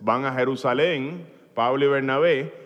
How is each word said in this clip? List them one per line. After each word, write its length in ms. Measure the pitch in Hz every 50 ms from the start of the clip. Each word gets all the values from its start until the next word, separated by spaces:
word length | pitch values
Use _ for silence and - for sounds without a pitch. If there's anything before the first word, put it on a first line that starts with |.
van 240 | 104 107 117 127 139
a 80 | 135 131
Jerusalén, 920 | 131 127 131 135 127 - 131 123 131 160 180 165 135 131 147 175 175 170 - - - - _ -
Pablo 320 | 117 113 123 135 139 143
y 20 |
Bernabé, 680 | 143 139 135 135 135 135 143 160 175 151 131 139 - - - -